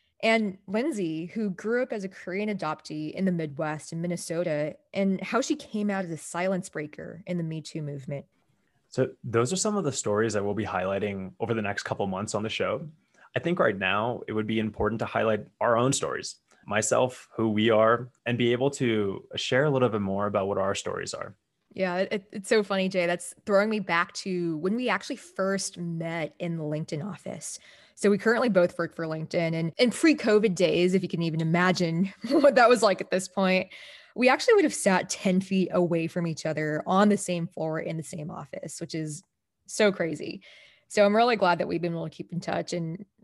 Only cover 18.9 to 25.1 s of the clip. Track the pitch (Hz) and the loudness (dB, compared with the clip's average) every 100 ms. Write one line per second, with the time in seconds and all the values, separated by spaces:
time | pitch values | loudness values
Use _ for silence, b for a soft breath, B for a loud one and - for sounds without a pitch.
18.9 | 110 98 95 - - - 127 151 135 120 | 2 0 -4 -10 -8 0 2 2 4 2
19.9 | 107 98 98 104 101 98 101 98 98 98 | 2 -2 -2 0 0 0 0 -2 -2 -6
20.9 | 92 - - - - _ _ _ - 185 | -6 -8 -10 -12 -18 _ _ _ -6 -4
21.9 | 180 196 208 196 220 190 226 202 190 190 | -2 -2 -4 -8 -10 0 2 2 0 0
22.9 | 185 175 175 - - - 196 214 214 190 | 0 0 -2 -6 -10 2 2 2 0 0
23.9 | 170 190 - 196 180 170 156 185 233 247 | 0 0 -4 -4 -2 -2 -2 -2 -2 0
24.9 | 190 - | -2 -4